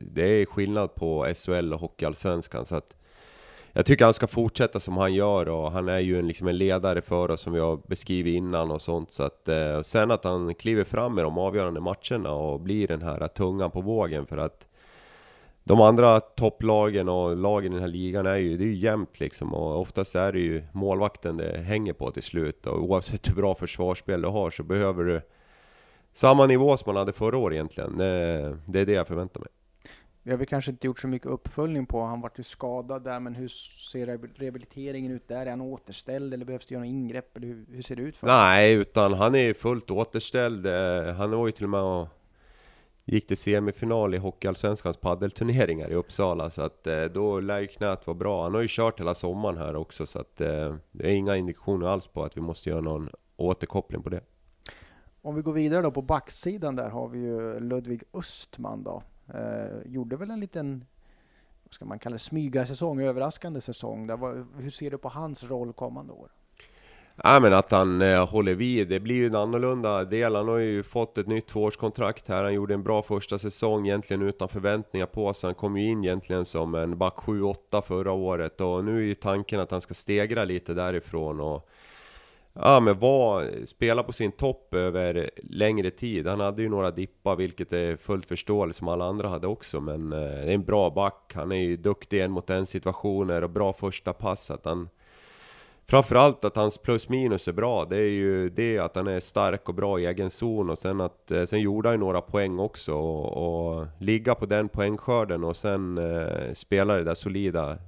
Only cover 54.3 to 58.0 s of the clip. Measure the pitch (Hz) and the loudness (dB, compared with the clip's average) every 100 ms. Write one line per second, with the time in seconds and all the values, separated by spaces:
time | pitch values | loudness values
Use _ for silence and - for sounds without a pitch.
54.3 | _ _ _ - - - - - _ 151 | _ _ _ -20 -20 -20 -20 -20 _ -8
55.3 | 151 156 156 151 170 160 135 131 151 - | -6 -2 0 2 2 0 -2 0 -2 -2
56.3 | - 175 202 156 127 113 117 120 123 120 | -8 -8 -4 -4 -4 -6 -6 -8 -6 -6
57.3 | 113 113 113 120 127 120 117 | -4 -6 -6 -4 -4 -4 -8